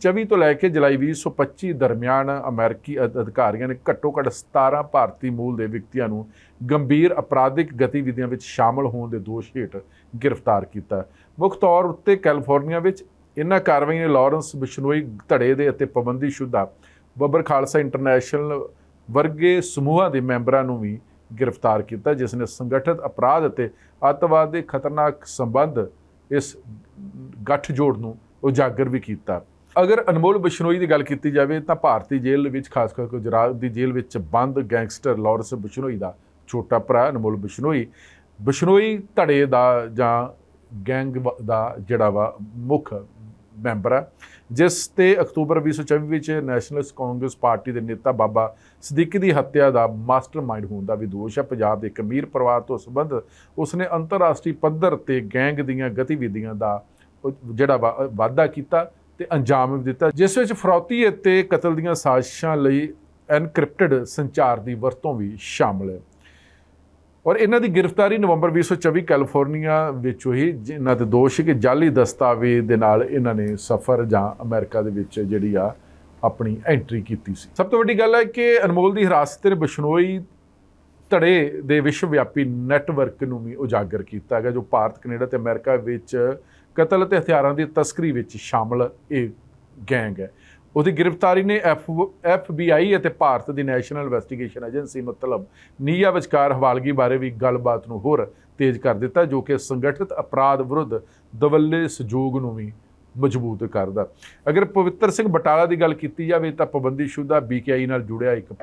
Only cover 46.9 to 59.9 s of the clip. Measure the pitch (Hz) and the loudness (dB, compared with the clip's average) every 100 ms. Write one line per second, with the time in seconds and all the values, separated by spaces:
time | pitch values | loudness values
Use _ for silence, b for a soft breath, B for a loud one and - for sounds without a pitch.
46.9 | - 127 123 131 - 120 113 131 120 113 | -6 -6 -4 -6 -2 0 0 -2 -6 -6
47.9 | 110 - 113 107 110 110 - b b - | -4 -2 0 0 2 -2 -4 b b -4
48.9 | 143 165 202 185 147 135 147 139 123 113 | 0 0 2 2 2 2 4 4 4 2
49.9 | 110 117 127 - 156 131 107 98 104 98 | 0 0 0 -2 -6 -6 -6 -6 -6 -4
50.9 | 107 107 101 107 123 139 117 107 107 107 | -4 -4 -6 -6 -4 -4 0 0 0 -4
51.9 | - 107 135 143 135 123 120 - 120 - | -8 -4 -4 -4 0 0 0 -2 -8 -6
52.9 | 127 156 127 - b b - 151 175 185 | -4 -2 -4 -8 b b -6 -4 -4 -2
53.9 | 170 160 196 175 147 170 - 160 160 180 | -4 -2 0 2 0 -4 -2 -2 0 0
54.9 | 156 - 131 107 127 139 147 139 131 131 | 0 -2 -4 -2 -2 0 -2 -4 -4 -4
55.9 | 107 131 151 120 104 110 104 107 101 - | -4 -4 -4 -4 -6 -8 -6 -4 -4 -8
56.9 | _ b _ 135 135 120 113 139 127 113 | _ b _ -10 -8 -8 0 2 2 2
57.9 | 117 135 107 110 135 156 151 135 165 170 | 0 -4 -2 0 2 0 -2 -2 -2 -2
58.9 | _ _ - 175 156 123 139 127 139 127 | _ _ -14 -4 -2 2 2 2 0 -4